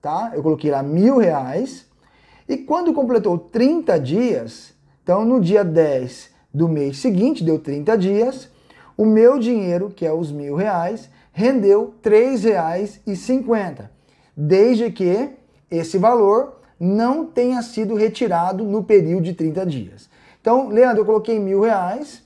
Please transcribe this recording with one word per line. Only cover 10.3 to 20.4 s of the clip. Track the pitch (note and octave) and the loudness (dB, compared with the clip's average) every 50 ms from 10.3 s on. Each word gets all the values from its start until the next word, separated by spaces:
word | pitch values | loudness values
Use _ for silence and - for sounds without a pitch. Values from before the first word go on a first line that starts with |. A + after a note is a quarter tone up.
mil | D3 D3 C#3+ C#3+ C#3+ | -8 -10 -8 -6 -4
reais, | D3+ G3 - G3 E3+ E3+ F3+ A3 A3 - - _ _ _ _ _ | -4 -2 -2 -2 -2 -4 -4 -6 -8 -12 -20 _ _ _ _ _
rendeu | - G3+ A#3+ C4+ B3+ G3 G3 G3 G#3 A#3 A#3+ - _ _ | -2 0 0 2 2 4 4 4 4 2 -2 -10 _ _
três | A3 G#3 G#3+ A#3 C4 C4+ A#3+ F#3 | 4 4 4 4 4 0 0 0
reais | A3+ G#3 F#3 D#3+ D#3+ E3+ F3+ G#3 G3+ - - _ | 0 0 0 0 -2 -4 -4 -6 -8 -10 -14 _
e | - G3+ | -8 -8
cinquenta, | F3+ - - B3+ C4+ B3 - A#3 A3 G3 F3+ D3 B2 G#2+ G#2 _ _ _ _ _ _ _ _ _ - | -8 -4 -2 -2 -2 0 0 -2 -2 -2 -6 -8 -12 -18 -20 _ _ _ _ _ _ _ _ _ -6
desde | D3 D3+ F3+ F#3+ G#3 A#3+ B3+ G#3+ A#3 A3+ | 0 2 4 4 4 4 4 2 0 -4
que | - - F#3+ F3+ F3+ G#3 C4 D4 - - _ _ _ _ _ _ | -4 -2 0 0 0 0 -2 -6 -10 -18 _ _ _ _ _ _
esse | - E3 E3 E3 - F#3+ | -6 -6 -6 -2 -4 0
valor | F3+ A3 B3 A#3+ G#3 G3 G#3 A#3 C4+ C#4 - - _ _ _ _ | 2 2 4 4 4 4 4 2 0 -4 -8 -20 _ _ _ _
não | E3+ F3+ G3 G#3+ A#3 A#3+ C4+ D#4 D#4+ | -2 0 0 0 0 0 0 -2 -4
tenha | D#4+ - - B3 B3 C4 B3 A#3 | -6 -2 -2 0 0 0 -2 -6
sido | A#3 - - A3 G3+ A3+ | -8 -6 -6 -4 -4 -2
retirado | G#3 G#3+ A3+ A3 - B3+ A3 F3+ E3 E3+ F3+ F#3+ F#3+ A3+ | 0 0 -2 0 -2 -2 -2 0 0 -2 -2 -4 -4 -4
no | G#3 G3 A3 G3 | -4 -4 -4 0
período | - G#3+ G3+ E3+ D#3 E3+ F#3+ E3+ | 4 4 4 4 2 -2 -2 -2
de | F3 F3+ | -4 -6
trinta | - D#3+ D#3+ D3+ F3 F#3+ | -4 -6 -4 -4 -4 -4
dias. | F3+ D3 C3 G#2 F#2 G2+ G2+ - _ _ _ _ _ _ | -4 -6 -6 -10 -12 -16 -20 -20 _ _ _ _ _ _
Então, | _ | _